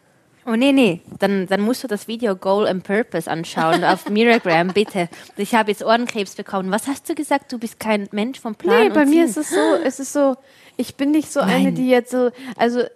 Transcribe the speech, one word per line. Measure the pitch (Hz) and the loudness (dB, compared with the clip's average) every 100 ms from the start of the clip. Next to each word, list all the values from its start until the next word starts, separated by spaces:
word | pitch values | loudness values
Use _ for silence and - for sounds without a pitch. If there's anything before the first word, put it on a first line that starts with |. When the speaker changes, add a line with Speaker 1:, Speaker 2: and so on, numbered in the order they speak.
| _ _ _ _ - | _ _ _ _ -4
Speaker 1:
Oh, | 226 | 0
nee, | 277 | 2
nee. | 277 226 170 - - | 4 4 0 -8 -4
Dann, | 196 196 175 | -2 -2 -2
dann | 196 | -2
musst | 208 254 | 0 -2
du | 262 | -4
das | 208 - | -8 -8
Video | 226 233 185 | -4 -4 -2
Goal | 190 202 214 | 0 0 0
and | 185 | -2
Purpose | - 202 254 170 - | -2 -2 -2 -6 -6
anschauen | 156 170 - 160 170 | -6 -6 -2 0 2
auf | 170 185 - | 2 0 -2
Speaker 2:
<laughs> | |
Speaker 1:
Miragram, | 208 233 226 185 160 185 | 0 4 2 4 2 2
bitte. | 190 214 196 175 - - - | 0 -2 -2 -6 -8 -18 -8
Ich | 202 | 0
habe | 233 214 | 0 0
jetzt | 202 | -2
Ohrenkrebs | 208 226 240 226 196 - | 0 0 0 -6 -8 -10
bekommen. | - 196 190 | -8 -6 -2
Was | 208 269 | -4 -4
hast | 269 - | -8 -6
du | 320 | -8
gesagt? | 294 277 - | -2 -4 -4
Du | 240 | -10
bist | 226 - | -10 -8
kein | 220 208 202 | -2 -2 -2
Mensch | 208 233 269 | -4 -4 -6
von | 226 214 | -12 -6
Plan | 349 466 | 2 4
Speaker 2:
Nee, | 427 | 6
Speaker 1:
und | |
Speaker 2:
bei | 359 277 | 4 4
mir | 320 330 | 4 4
Speaker 1:
Ziel. | |
Speaker 2:
ist | 254 | 0
es | 302 | -2
so, | 359 330 302 | 0 2 2
es | 269 254 | 0 -4
ist | 269 | -6
so, | 294 277 254 _ _ - - | 0 2 0 _ _ -16 -8
ich | 247 - | -8 -4
bin | 277 | 0
nicht | 311 277 | 0 0
so | 285 | -2
eine, | 190 - 185 | 0 2 2
Speaker 1:
Nein. | 170 | 0
Speaker 2:
die | 254 | 2
jetzt | 247 240 | 2 2
so, | 254 247 240 262 - | 0 -2 -2 -14 -2
also | 233 240 - | 0 0 -4